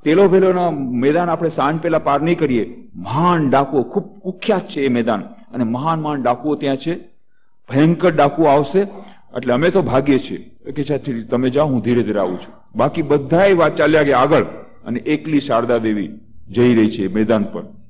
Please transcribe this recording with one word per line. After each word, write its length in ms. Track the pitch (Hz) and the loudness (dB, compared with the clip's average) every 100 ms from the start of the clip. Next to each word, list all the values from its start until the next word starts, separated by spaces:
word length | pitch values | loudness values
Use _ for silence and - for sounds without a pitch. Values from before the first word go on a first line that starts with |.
તેલો 240 | 147 165 202 | 2 4 4
ભેલોનો 440 | 185 185 180 175 | 4 4 2 -2
મેદાન 580 | 151 135 120 131 156 175 | -2 -4 -2 0 0 0
આપણે 220 | 165 165 - | -2 -2 -2
સાંજ 260 | 135 160 | -2 -2
પહેલા 180 | 165 160 | 0 -2
પાર 220 | 151 143 | 0 0
નહીં 160 | 156 170 | 0 0
કરીએ, 520 | 151 120 92 - - 87 | 0 0 -2 -8 -18 -14
મહાન 540 | 90 123 175 175 143 | -6 0 2 2 2
ડાકુઓ, 340 | 131 139 147 | 2 2 0
ખૂબ 360 | 120 - - - | -2 -4 -8 -12
કુખ્યાત 500 | 185 180 - 196 - | -12 -10 -2 -2 -2
છે 120 | - | -4
એ 60 | 135 | -2
મેદાન, 340 | 120 117 107 - - - | 0 0 -2 -4 -18 -16
અને 100 | - | -6
મહાન 360 | 117 123 151 165 | -4 -2 -4 -4
મહાન 220 | 151 143 | -4 -4
ડાકુઓ 340 | 123 120 151 147 | -2 -2 -2 -4
ત્યાં 220 | 143 135 | -2 -4
છે, 220 | 165 175 - - - - - - - | -6 -8 -10 -20 -20 -20 -20 -20 -4
ભયંકર 420 | 127 156 170 180 | 2 4 4 2
ડાકુઓ 340 | 156 143 143 160 | 4 2 4 4
આવશે, 340 | 139 143 190 202 - - - - - | 4 2 -2 -2 -8 -20 -20 -14 -10
એટલે 160 | 127 | -2
અમે 160 | 123 165 | 0 2
તો 120 | 170 | 2
ભાગીએ 380 | 123 127 139 135 | 2 0 2 0
છીએ." 320 | - 85 - - - | 0 -12 -14 -20 -14
એ 60 | |
કે, 120 | 139 | -8
"ચાચી, 400 | 143 143 - 120 | -4 -4 -4 -8
તમે 260 | 110 120 127 | -4 -2 0
જાઓ, 180 | 131 151 | 0 0
હું 140 | 127 | 0
ધીરે 220 | 107 120 | 0 0
ધીરે 160 | 104 101 | 0 -2
આવું 180 | 92 92 | -2 -4
છું." 160 | - - - 107 | -12 -20 -16 -2
બાકી 260 | 131 165 | 0 0
બધાય 520 | 147 147 131 165 196 | 0 0 2 2 4
વાત 240 | 180 160 156 | 4 2 2
ચાલ્યા 260 | 151 156 | 2 2
ગયા 160 | 143 127 | 4 2
આગળ, 240 | 139 165 139 - - - - | 4 2 0 -6 -20 -18 -8
અને 140 | 117 | -8
એકલી 420 | - 151 156 151 | -4 -4 0 -2
શારદા 360 | 139 117 120 117 | 0 -2 0 0
દેવી 300 | 110 104 92 - - - - | 0 -2 -4 -10 -18 -20 -8
જઈ 260 | - 123 117 | 2 4 6
રહી 220 | 107 107 | 2 0
છે 100 | 95 | -4
મેદાન 360 | 98 110 113 | -2 0 0
પર. 200 | 101 85 82 - - | 0 -8 -14 -18 -20